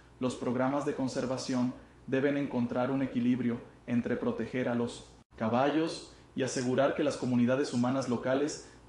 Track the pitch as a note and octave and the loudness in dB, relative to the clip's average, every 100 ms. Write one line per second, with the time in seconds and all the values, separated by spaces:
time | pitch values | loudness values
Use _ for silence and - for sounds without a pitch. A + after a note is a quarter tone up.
0 | - - B2+ - B2+ B2 C3 C#3+ C#3+ C#3 | -18 -4 -4 -2 -2 0 2 0 -2 -2
1 | C3 C3+ B2 B2+ - B2+ B2 - - - | -2 -2 -2 -4 -2 0 0 -2 -16 -16
2 | - C3+ C#3+ C#3+ C#3 B2+ A#2+ B2 B2+ C3+ | -2 2 2 0 -2 -2 0 0 0 0
3 | C3 B2+ A#2+ B2 A#2+ A#2 - - - A#2+ | 0 0 2 2 0 -2 -8 -14 -2 0
4 | A2+ A#2+ B2 A2+ A2 B2+ B2+ A#2+ A#2+ - | 0 0 -2 -2 -4 -2 0 0 -2 -6
5 | - - - - A2+ A#2+ C#3 D3+ D#3+ - | -16 -20 -18 -4 0 2 2 2 0 -4
6 | - - - - B2+ C#3 B2 B2+ C#3 - | -12 -20 -10 -4 -2 0 0 2 2 2
7 | D3 - B2+ B2 A#2+ C3 C#3+ A#2+ B2 C3+ | 0 0 0 4 4 2 2 2 2 0
8 | B2 A2+ B2+ C3+ D3+ - - - | 0 -2 0 2 0 -2 -12 -20